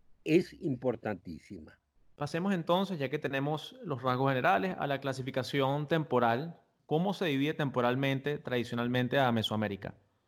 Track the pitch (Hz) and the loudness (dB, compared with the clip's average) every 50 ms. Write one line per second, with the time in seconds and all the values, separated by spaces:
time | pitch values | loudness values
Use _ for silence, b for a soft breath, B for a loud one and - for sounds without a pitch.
0 | _ - - - _ 160 156 - - - - - - 165 131 123 127 127 113 110 | _ -20 -20 -10 _ 2 4 4 4 2 -4 -8 -4 -4 -4 -2 -2 -2 -2 -2
1 | - 110 104 90 - 92 82 71 - - 101 87 78 - - _ _ _ _ _ | -4 -6 -6 -6 -8 -12 -14 -14 -14 -16 -16 -16 -16 -20 -20 _ _ _ _ _
2 | _ - - - 147 143 - 165 180 196 202 175 156 - 175 185 196 190 190 151 | _ -20 -10 -8 -6 -4 -4 -2 0 0 0 0 2 2 2 2 2 0 -2 -4
3 | 139 131 139 147 - 135 135 135 139 147 151 147 - - - - 247 180 143 120 | -2 -2 -2 -4 -4 -2 -2 -2 -2 -2 -2 -4 -6 -10 -16 -14 -8 -6 -6 -2
4 | 113 127 123 127 135 139 135 127 127 165 190 196 190 185 180 - - 143 139 135 | 0 0 2 4 2 2 2 4 4 4 4 2 2 -2 -2 -4 -2 -2 -2 -2
5 | 139 139 131 135 127 135 135 135 123 - - 139 135 131 139 147 147 143 170 160 | -2 -4 -4 -4 -6 -4 -4 -4 -4 -2 0 0 2 2 2 0 0 0 0 0
6 | 151 - 127 123 120 117 117 120 156 170 165 - _ _ _ _ _ - 151 156 | 0 2 2 4 4 4 4 2 0 -6 -10 -14 _ _ _ _ _ -2 0 0
7 | 180 202 190 - 202 165 139 135 139 151 156 - 151 135 - 127 120 123 123 135 | 0 0 -2 -2 -2 0 2 2 0 0 0 0 -2 0 0 2 2 2 2 2
8 | 139 135 135 135 - 143 147 143 - - 127 123 113 - 120 117 120 123 123 127 | 2 0 0 0 -2 -4 -6 -4 -4 -2 -2 -2 -2 -2 -2 -2 -2 0 0 0
9 | 123 123 131 139 135 123 117 113 107 - 107 110 107 101 101 95 - - - - | 2 2 2 4 4 4 4 2 0 0 0 0 0 -2 -2 -4 -8 -10 -12 -14
10 | _ _ _ _ _ | _ _ _ _ _